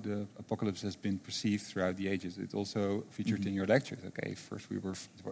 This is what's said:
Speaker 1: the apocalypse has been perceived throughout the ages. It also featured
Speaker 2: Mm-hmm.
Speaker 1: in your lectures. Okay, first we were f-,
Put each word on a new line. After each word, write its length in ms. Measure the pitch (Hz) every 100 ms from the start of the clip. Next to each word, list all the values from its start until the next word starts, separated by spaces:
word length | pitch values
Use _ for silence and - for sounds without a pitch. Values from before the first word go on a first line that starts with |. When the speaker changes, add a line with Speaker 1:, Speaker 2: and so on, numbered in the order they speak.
Speaker 1:
the 240 | 107 104 104 -
apocalypse 460 | - 104 107 90
has 120 | 104
been 220 | - 104 95
perceived 460 | - - 110 101
throughout 340 | - 98 92 92
the 100 | 98
ages. 300 | 98 92 92
It 160 | 98
also 500 | 101 98 110 98 101 -
featured 300 | - 104 104
Speaker 2:
Mm-hmm. 80 | 98
Speaker 1:
in 60 |
your 100 | 98
lectures. 340 | 95 123 - -
Okay, 300 | - - -
first 340 | - - 107 -
we 80 | 98
were 140 | 95
f-, 180 | 92 - - 98